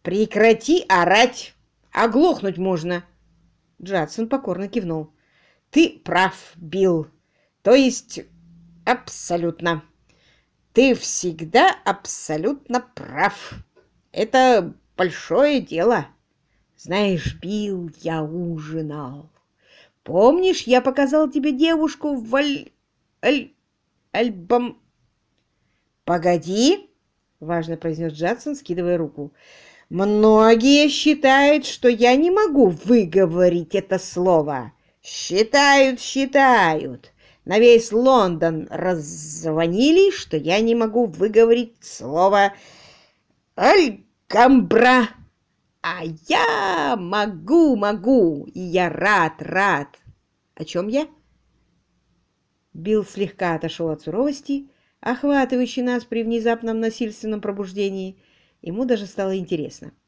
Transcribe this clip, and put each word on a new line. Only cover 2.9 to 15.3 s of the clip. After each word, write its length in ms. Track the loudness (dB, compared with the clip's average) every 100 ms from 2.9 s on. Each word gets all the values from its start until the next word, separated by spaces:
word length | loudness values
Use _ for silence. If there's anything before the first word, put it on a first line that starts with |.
| -8 -10 _ _ _ _ _ _ _
Джадсон 460 | -6 -4 -4 -6 -4
покорно 400 | -4 -4 -8 -6
кивнул. 460 | -6 -6 -8 -8 _ _ _ _ _ _
«Ты 320 | 0 0 -2
прав, 480 | -4 0 0 -4 -20 -20
Билл. 500 | -10 0 0 0 -4 _ _ _ _ _
То 120 | 4
есть 460 | 4 4 -2 _ -18 -18 _ _ -20 _ _ -4
абсолютно. 1000 | -4 -6 -18 -6 -4 -4 -4 -4 -4 _ _ _ _ _ _ _ _ _
Ты 220 | 2 2 2
всегда 760 | -4 -8 -8 -8 0 2 4 0 -6
абсолютно 960 | -6 -10 -14 -8 -4 -4 -6 _ -6
прав. 720 | -6 -20 -14 -4 -4 -4 -18 -20 -20 _ _ _ _
Это 600 | -6 0 2 4 4 0 -14 _ -4
большое 680 | -4 -4 -2